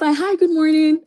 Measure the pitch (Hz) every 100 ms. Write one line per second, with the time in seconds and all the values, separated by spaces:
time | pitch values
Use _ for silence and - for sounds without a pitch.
0 | 311 294 370 370 359 320 311 311 311 311